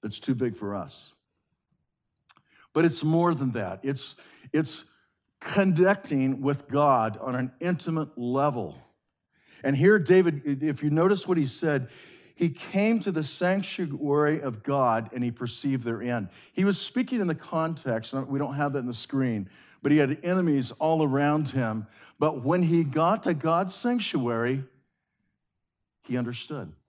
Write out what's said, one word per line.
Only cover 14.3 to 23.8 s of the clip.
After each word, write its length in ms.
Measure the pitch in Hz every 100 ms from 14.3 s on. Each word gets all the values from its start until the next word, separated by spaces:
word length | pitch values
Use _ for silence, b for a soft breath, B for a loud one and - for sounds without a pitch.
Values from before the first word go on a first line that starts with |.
| 160
of 240 | 143 113
God 460 | 123 143 127 113 110
and 80 | 127
he 100 | 123
perceived 520 | 117 120 - 139 135
their 180 | 117 117
end. 280 | 120 120 95 B B
He 100 | -
was 160 | 196 190
speaking 400 | - - 254 247
in 80 | 185
the 80 | 156
context, 760 | - 160 160 160 139 113 113
we 260 | 135 135 139
don't 140 | 143
have 180 | 139 147
that 80 | 139
in 80 | 123
the 60 |
screen, 560 | 117 - 139 131 110 98 B B B
but 100 | 139
he 60 | 151
had 220 | 139 156
enemies 480 | 175 185 175 143 123
all 320 | - 156 160
around 460 | 151 135 143 151 147
him. 360 | 135 117 110 110 B B B
But 280 | 151 143 123
when 180 | 175
he 220 | 175 170 156
got 380 | 135 165 214
to 100 | -
God's 420 | 160 160 165 185
sanctuary, 880 | -